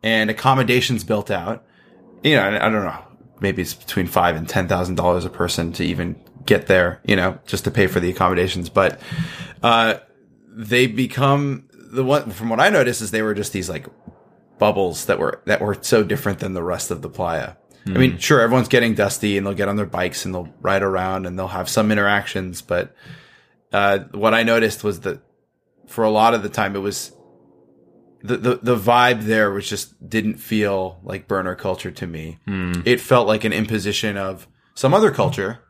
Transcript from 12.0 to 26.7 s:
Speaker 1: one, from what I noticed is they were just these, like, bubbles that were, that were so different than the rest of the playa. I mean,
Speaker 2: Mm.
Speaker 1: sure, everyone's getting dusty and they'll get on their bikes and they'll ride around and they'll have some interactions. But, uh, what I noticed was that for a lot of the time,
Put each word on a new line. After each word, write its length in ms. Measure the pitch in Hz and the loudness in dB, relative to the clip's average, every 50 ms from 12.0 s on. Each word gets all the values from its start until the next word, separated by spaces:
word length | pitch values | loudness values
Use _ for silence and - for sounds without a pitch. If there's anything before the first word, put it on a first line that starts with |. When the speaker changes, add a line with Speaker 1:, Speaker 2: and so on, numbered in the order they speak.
| 131 | 0
Speaker 1:
one, 260 | 127 143 147 - 117 | 2 2 0 0 -4
from 180 | 101 90 110 117 | -10 -6 -4 -2
what 100 | 113 113 | 2 4
I 80 | 151 - | 4 4
noticed 320 | - 151 127 123 117 - 113 | 6 4 4 4 0 -4 -6
is 80 | 104 | -4
they 120 | 110 110 110 | -2 -2 0
were 120 | 107 104 | 0 -2
just 180 | 98 104 - - | -2 -4 -4 -4
these, 160 | 98 90 90 | -6 -6 -6
like, 180 | 85 78 69 - - _ _ - - _ _ _ _ _ _ _ _ _ | -8 -10 -10 -14 -20 _ _ -20 -20 _ _ _ _ _ _ _ _ _
bubbles 480 | 101 104 - 98 98 90 80 - - | 2 2 2 2 0 -2 -2 -6 -2
that 120 | - 101 - | -2 0 0
were, 240 | - 64 - - _ | 0 -2 -4 -6 _
that 140 | - 104 - | -2 0 0
were 160 | - 104 101 - - | 0 -2 -4 -4 -2
so 200 | - - 113 107 | 2 2 2 4
different 360 | 90 104 - - 104 98 - | 2 -2 -2 -2 -4 -4 -4
than 140 | - 95 92 | -6 -6 -6
the 80 | 92 85 | -4 -4
rest 280 | 90 87 82 - - | -4 -4 -4 -4 -8
of 120 | 92 80 76 | -8 -8 -8
the 60 | 85 | -12
playa. 460 | - - 92 85 85 78 64 - - _ _ _ _ _ _ | -8 -6 -4 -4 -2 -4 -6 -8 -12 _ _ _ _ _ _
I 40 | 98 | -4
mean, 220 | 92 120 127 127 - | 2 4 4 4 2
Speaker 2:
Mm. 60 | 87 | 0
Speaker 1:
sure, 200 | - - 151 131 | 2 4 4 4
everyone's 280 | 117 117 120 127 113 - | 6 4 4 2 2 4
getting 260 | - 123 120 117 110 | 4 4 4 4 2
dusty 440 | 110 104 - 139 - - 104 101 98 | 2 0 0 0 -2 -2 0 0 0
and 80 | 98 | -2
they'll 80 | 98 98 | -2 -2
get 140 | 87 101 98 | -2 -2 -2
on 80 | 101 | 0
their 100 | 104 104 | -2 -4
bikes 380 | 82 - 90 92 92 - - - | -4 -4 -4 -4 -4 -4 -6 -8
and 100 | 92 92 | -6 -6
they'll 180 | 90 87 78 - _ | -6 -8 -10 -16 _
ride 220 | - 90 98 98 98 | -2 0 0 2 2
around 440 | 98 95 92 92 92 95 95 92 | 0 0 -2 -2 -2 -4 -4 -6
and 120 | 87 90 92 | -6 -6 -8
they'll 80 | 92 90 | -8 -6
have 200 | 92 92 90 - | -6 -6 -6 -2
some 240 | - 113 107 107 110 | 0 0 2 2 2
interactions. 680 | 104 101 101 104 101 98 - - 98 92 92 90 - | 2 4 2 2 2 0 -2 -6 -6 -6 -6 -10 -12
But, 340 | - - 87 87 - - _ _ - - - - - _ _ _ _ _ _ _ _ _ - | -6 -4 -2 -2 -2 -4 _ _ -20 -20 -20 -20 -20 _ _ _ _ _ _ _ _ _ -2
uh, 280 | 101 101 101 98 98 98 - - | 0 2 2 2 0 -2 -6 -8
what 220 | 104 101 110 110 | 0 2 4 4
I 80 | 113 117 | 4 4
noticed 400 | 113 117 117 113 107 104 - - | 4 4 4 4 2 0 -2 -4
was 160 | 104 98 82 | -4 -4 -4
that 200 | - 98 82 - _ _ _ _ _ _ _ _ _ _ _ _ _ | -6 -8 -8 -8 _ _ _ _ _ _ _ _ _ _ _ _ _
for 160 | _ - - 113 | _ -4 0 2
a 60 | 110 | 2
lot 240 | 107 107 110 117 117 | 4 6 6 6 4
of 80 | 113 98 | 4 -2
the 60 | 101 | -4
time, 260 | - - 107 98 | -4 -2 -2 -2